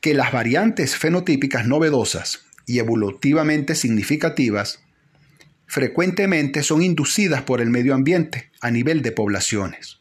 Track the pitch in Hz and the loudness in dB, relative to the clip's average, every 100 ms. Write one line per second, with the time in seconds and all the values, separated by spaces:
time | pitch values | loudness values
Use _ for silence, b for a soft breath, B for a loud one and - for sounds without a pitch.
0 | - 147 123 127 113 135 214 226 143 - | 2 2 2 0 2 2 2 0 -2 0
1 | - 175 175 139 135 131 110 143 160 143 | 0 0 2 0 2 -2 0 2 2 2
2 | 107 90 90 - _ - - 120 113 113 | 0 -4 -6 -10 _ -20 -4 -2 0 0
3 | 104 98 143 151 156 151 139 160 120 110 | -2 -2 0 2 2 0 -2 -2 0 -2
4 | 101 151 135 - 127 104 104 - _ _ | -2 -2 -2 0 0 0 -4 -8 _ _
5 | _ _ b b b _ _ - 127 - | _ _ b b b _ _ -2 -2 0
6 | 185 180 196 170 143 143 143 156 180 160 | 0 2 0 2 0 -2 0 2 2 2
7 | 143 - 202 139 - 127 117 123 123 135 | 0 0 0 0 0 0 2 2 2 2
8 | 135 180 160 - - _ 117 120 127 160 | 2 2 0 -6 -14 _ -2 0 2 0
9 | 123 - 107 98 - 107 95 - - - | 0 -2 -2 0 -2 -2 -4 -8 -20 -20